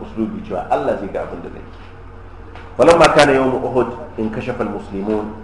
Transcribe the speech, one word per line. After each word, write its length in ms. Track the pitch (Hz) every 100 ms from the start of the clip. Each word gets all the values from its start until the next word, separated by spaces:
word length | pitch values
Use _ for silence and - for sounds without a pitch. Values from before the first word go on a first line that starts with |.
uslubi 400 | - 110 107 92
cewa 240 | - 92 -
Allah 300 | 143 135 110
zai 80 | 92
ga 140 | 87
abin 160 | 80 87
da 80 | -
zai 140 | -
yi. 100 | - - - - - - - - - - - -
"Falamma 300 | 139 170 151
kana 180 | - 143
yawm 220 | 135 131 123
Uhud 260 | 127 127 120 - - -
in 100 | 110
kashafa 380 | 120 123 113 104
al-muslimun." 720 | 101 - 98 104 107 107 -